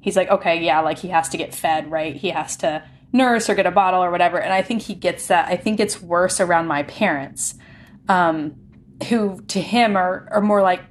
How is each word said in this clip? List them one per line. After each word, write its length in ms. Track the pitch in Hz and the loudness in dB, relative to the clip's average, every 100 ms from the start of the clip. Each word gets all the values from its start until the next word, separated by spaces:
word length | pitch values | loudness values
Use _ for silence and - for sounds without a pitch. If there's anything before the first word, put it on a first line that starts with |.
He's 160 | - 190 | 0 0
like, 140 | 180 | 2
"Okay, 320 | 190 190 170 | 2 2 0
yeah, 160 | 170 160 | 2 2
like, 180 | 156 160 | 0 -2
he 100 | 180 | -2
has 200 | 175 160 | -2 0
to 60 | 170 | -6
get 180 | - | -8
fed, 360 | - 175 156 151 | -4 -2 -2 -2
right? 240 | 160 156 | -4 -4
He 160 | 139 175 | -6 -6
has 260 | 160 135 - | -6 -6 -4
to 240 | 170 156 - - - | -4 -4 -10 -20 -4
nurse 360 | 240 262 233 214 | 2 2 2 0
or 60 | |
get 120 | 196 185 | 0 2
a 40 | |
bottle 320 | 175 190 185 | 4 4 2
or 80 | 180 | 0
whatever." 300 | 175 175 170 | 2 2 2
And 120 | 160 | 0
I 100 | 190 | -2
think 200 | 185 233 | 0 -4
he 120 | - | -6
gets 320 | 180 175 - - | -4 -4 -4 0
that. 200 | 180 165 | 2 2
I 80 | 180 | -2
think 240 | 220 214 | -2 0
it's 200 | 208 - | -2 -2
worse 380 | 175 170 180 - | -2 0 2 0
around 260 | 180 170 165 | 2 2 2
my 160 | 147 | -2
parents, 720 | 143 - 208 147 139 - - - - - - - - | -4 -2 -2 0 -6 -10 -10 -10 -20 -20 -20 -20 0
um, 460 | 185 175 160 151 147 - - - - - | 2 4 0 -4 -10 -20 -20 -20 -14 -2
who 320 | 233 208 185 - | 0 0 -4 -6
to 120 | 196 | -6
him 360 | 170 226 233 196 | -2 2 2 2
are, 320 | 180 190 - | 0 -4 -2
are 100 | 208 | 0
more 220 | 208 208 | 2 4
like 180 | 190 180 - | 4 2 -4